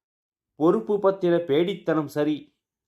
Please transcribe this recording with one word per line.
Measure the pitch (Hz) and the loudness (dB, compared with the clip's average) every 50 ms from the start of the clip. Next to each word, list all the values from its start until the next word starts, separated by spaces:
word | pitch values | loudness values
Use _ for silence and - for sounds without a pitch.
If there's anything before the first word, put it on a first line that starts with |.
| _ _ _ _ _ _ _ _ _ _ _ | _ _ _ _ _ _ _ _ _ _ _
பொறுப்பு | - 151 170 185 226 220 - 208 196 | 0 2 2 2 2 0 -2 -2 0
பத்தின | 202 196 190 196 185 175 170 170 | 2 2 0 2 0 0 0 0
பேடித்தனம் | 170 - 139 151 175 185 185 170 - - 160 156 151 | 0 0 0 0 0 0 -2 -6 -4 -2 -2 -2 -2
சரி, | 135 - 147 151 151 151 135 - _ _ _ _ _ _ _ _ | -4 -4 -4 -2 -2 -2 -4 -8 _ _ _ _ _ _ _ _